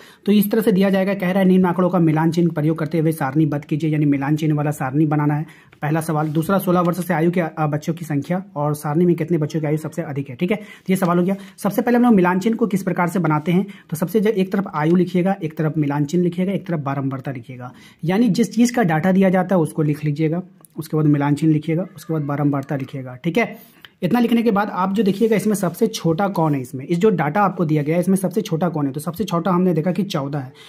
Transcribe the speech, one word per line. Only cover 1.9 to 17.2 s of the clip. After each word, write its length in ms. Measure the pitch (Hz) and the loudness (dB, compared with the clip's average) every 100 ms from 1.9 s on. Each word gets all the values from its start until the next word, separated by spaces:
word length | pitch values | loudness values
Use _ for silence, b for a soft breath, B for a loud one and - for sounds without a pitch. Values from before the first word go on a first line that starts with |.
का 80 | 180 | 4
मिलान 320 | 165 156 165 | 2 4 2
चिन्ह 220 | 165 170 | 2 0
प्रयोग 260 | 160 147 160 | 2 0 0
करते 200 | 156 170 | -2 0
हुए 140 | 160 | 0
सारणीबद्ध 520 | 160 135 139 156 143 | 0 -2 0 0 0
कीजिए, 260 | - 147 156 | -4 -4 0
यानी 160 | 151 151 | 0 2
मिलान 300 | 139 135 151 | 0 0 0
चिन्ह 180 | 160 | 0
वाला 160 | 147 147 | 0 -2
सारणी 360 | 147 131 143 156 | -2 -2 0 2
बनाना 280 | 151 147 | 2 0
है 120 | 147 156 B B - | -2 -6 B B -8
पहला 180 | 147 160 | -4 -2
सवाल। 280 | 160 151 156 | -2 -2 -2
दूसरा, 300 | 151 160 196 | -2 0 0
सोलह 220 | 190 180 | 2 2
वर्ष 260 | 175 175 170 | 2 -2 -2
से 80 | |
आयु 160 | 160 170 | 0 0
के, 100 | 180 | 0
अ, 260 | 160 - 156 | -4 -2 -2
बच्चों 280 | 147 160 | -2 -4
की 100 | 160 | -6
संख्या 400 | 156 143 - 180 196 143 | -4 -4 -2 -6 -6 -4
और 180 | 147 | -4
सारणी 320 | 147 151 151 175 | -2 -2 2 2
में 100 | 170 | 2
कितने 220 | 160 170 | 0 -2
बच्चों 220 | 147 165 | -2 -2
की 60 | 151 | -2
आयु 100 | 156 | -2
सबसे 260 | 156 - | -4 -8
अधिक 260 | 160 139 139 | -8 -6 -8
है, 80 | 123 | -6
ठीक 140 | 185 | -2
है। 60 | 208 | -4
तो 300 | - - - | -6 -14 -2
ये 60 | 185 | 0
सवाल 220 | 180 175 | 2 2
हो 60 | |
गया। 120 | 180 196 B B | 2 -2 B B
सबसे 240 | 202 196 | -4 -2
पहले 140 | 240 240 | 2 4
हम 80 | |
लोग 100 | 247 | 6
मिलान 240 | 208 175 185 | 6 4 2
चिन्ह 180 | 214 226 | 0 0
को 100 | 233 | 0
किस 160 | 190 | -2
प्रकार 260 | - 180 175 | -2 -2 0
से 100 | 190 | 0
बनाते 340 | 160 151 151 | 0 0 2
हैं, 140 | 180 196 B B | 0 0 B B
तो 60 | 156 | -6
सबसे 240 | 170 220 | -2 0
जब 100 | 208 | 0
एक 220 | 202 185 | 0 0
तरफ 180 | 202 196 | -2 -4
आयु 220 | 151 156 180 | -2 2 2
लिखिएगा, 400 | 175 180 180 196 | 2 0 0 -2
एक 140 | 156 - | -6 -4
तरफ 180 | 156 156 | -2 0
मिलान 260 | 143 143 | -2 0
चिन्ह 200 | 143 175 | 0 0
लिखिएगा, 280 | 175 175 185 | 0 -2 -2
एक 140 | 190 - | -4 -4
तरफ 140 | 170 | -6
बारंबारता 520 | 135 139 135 131 | -4 -4 -4 -6